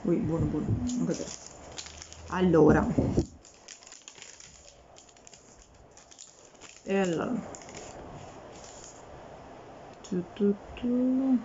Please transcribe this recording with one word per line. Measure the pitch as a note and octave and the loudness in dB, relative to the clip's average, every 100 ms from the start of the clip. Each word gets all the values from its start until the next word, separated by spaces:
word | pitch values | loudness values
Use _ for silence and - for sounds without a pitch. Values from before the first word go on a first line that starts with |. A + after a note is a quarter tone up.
Ui, | G3 E3+ | 2 2
buono, | D#3+ D#3+ D3 | 2 0 0
buono. | D3+ D3 | 0 0
Non | - - - E3+ | 0 0 0 0
cadere. | E3 - - - - - - - - - - - | -2 -6 -12 -14 -18 -16 -14 -14 -16 -18 -16 -8
Allora. | F3 F3+ D#3+ D3+ D3+ A#3+ F3+ - C2+ - - - - - - - - - - - - - - - - - - - - - - - - - - - - - - - - - - - - | 2 6 10 10 8 6 2 4 2 0 -8 -20 -20 -20 -20 -20 -20 -20 -20 -20 -20 -20 -20 -20 -20 -20 -20 -20 -20 -20 -20 -20 -20 -20 -20 -20 -20 -20 -20 -20 -20 -20 -20 -20 -16
E | - G3 | -2 0
allora. | F#3 D#3+ - B3 - - - - - - - C#3+ C#3+ - - - - - - - - - - - - - - - - - - | 2 0 -2 -4 -6 -14 -14 -14 -14 -14 -14 -14 -16 -18 -18 -18 -18 -18 -18 -18 -18 -18 -18 -18 -18 -18 -18 -18 -18 -18 -4
Tu, | F3+ F3 | -4 -4
tu, | - G3+ G3+ - - | 2 2 2 -4 -6
tu. | A#3+ B3 B3+ C4 C4+ B3 | 0 2 4 4 4 4